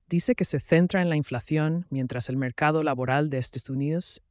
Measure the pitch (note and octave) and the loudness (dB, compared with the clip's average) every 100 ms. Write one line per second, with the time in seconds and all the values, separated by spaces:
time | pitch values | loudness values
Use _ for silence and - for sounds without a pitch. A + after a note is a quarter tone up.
0 | _ E3+ - B3 F#3 C#3+ - E3 F3+ F#3+ | _ 0 2 0 0 -2 4 4 6 4
1 | F3 D3+ C#3+ B2 - D#3 D#3 E3 F3 C3+ | 2 2 0 -4 -2 0 2 0 -2 -4
2 | B2+ B2 A#2+ C3+ B2+ - D3+ D#3+ D#3 B2+ | -2 -4 -4 -2 -2 0 0 2 0 -2
3 | B2+ C3+ D3+ C3+ B2 B2+ - C3+ C#3+ E3 | 0 2 0 -2 -4 -8 -6 -4 -2 -2
4 | - - - | -4 -8 -10